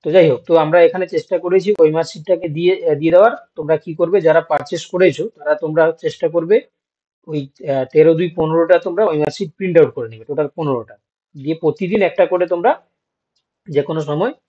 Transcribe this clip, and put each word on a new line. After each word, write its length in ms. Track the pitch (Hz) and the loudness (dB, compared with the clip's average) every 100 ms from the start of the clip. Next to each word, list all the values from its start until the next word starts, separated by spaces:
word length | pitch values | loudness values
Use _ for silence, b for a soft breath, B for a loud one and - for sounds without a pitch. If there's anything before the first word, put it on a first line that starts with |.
তো 60 | - | 4
যাই 120 | 180 160 | 4 4
হোক, 100 | 123 - | 0 2
তো 40 | 165 | 2
আমরা 140 | 156 175 170 | 4 4 4
এখানে 180 | 180 180 | 2 -4
চেষ্টা 220 | 160 - 180 | -6 -4 -4
করেছি 240 | 180 190 185 202 | 0 0 0 2
ওএমআর 280 | 156 160 160 | 2 2 -4
শিটটাকে 380 | 165 156 175 175 | -10 -4 -4 -2
দিয়ে, 240 | 147 175 190 165 | -2 -2 0 -2
আহ, 60 | 143 | -2
দিয়ে 120 | 160 | 4
দেওয়ার। 200 | 175 220 - _ - | 4 4 2 _ -14
তোমরা 180 | 151 156 | -4 -4
কি 80 | - 156 | -4 -4
করবে, 180 | 170 196 | 0 2
যারা 200 | 160 160 160 | 2 2 0
পারচেজ 320 | 147 135 170 - | -6 -4 -10 -8
করেছো 320 | 180 185 147 208 _ | 0 0 0 -10 _
তারা 180 | 147 151 | -4 -4
তোমরা 200 | 160 160 165 165 | -2 0 0 0
চেষ্টা 220 | 160 - 165 | -8 -4 -4
করবে 220 | 165 165 226 - _ _ _ _ _ - | -2 0 0 -2 _ _ _ _ _ -10
ওই, 120 | 151 139 _ 151 | -10 -10 _ -6
আহ, 120 | 135 131 | -4 0
তেরো 200 | 156 156 165 | 4 4 4
দুই 100 | 180 170 | -2 -4
পনেরোটা 380 | 156 165 170 175 185 | -2 0 2 2 2
তোমরা 160 | 175 214 | -2 0
ওএমআর 260 | 151 151 - | 0 -4 -4
শিট 140 | 185 _ | -12 _
প্রিন্ট 180 | 190 165 | 0 2
আউট 100 | 139 135 | 2 -2
করে 120 | 113 | -12
নেবে, 120 | 110 110 | -14 -10
টোটাল 180 | 139 147 - | -6 -6 -6
পনেরোটা। 380 | 147 123 107 104 _ _ _ 147 | -6 -6 -8 -20 _ _ _ -12
দিয়ে 140 | 135 160 | -8 -2
প্রতিদিন 380 | 160 147 185 214 180 | -2 -2 -2 0 0
একটা 140 | - 170 | 2 0
করে 120 | 180 175 | 0 -2
তোমরা 260 | 175 202 320 _ _ _ _ _ _ _ _ - | 0 0 -2 _ _ _ _ _ _ _ _ -4
যে 80 | 147 139 | -4 -2
কোনো 120 | 160 147 | -6 -4
সময় 240 | 147 226 311 | -4 -4 -6